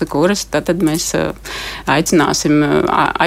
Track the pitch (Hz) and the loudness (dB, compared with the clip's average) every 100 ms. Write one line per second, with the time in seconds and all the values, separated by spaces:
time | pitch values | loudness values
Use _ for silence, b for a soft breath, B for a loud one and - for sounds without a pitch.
0 | 170 143 175 202 - - - 175 156 156 | -2 0 2 0 -2 -2 0 0 0 0
1 | - 156 160 - B B B B - 139 | -2 -2 -4 -6 B B B B -2 0
2 | 165 170 139 156 156 147 147 151 - - | 2 2 2 0 2 2 4 2 2 2
3 | 151 - | 0 0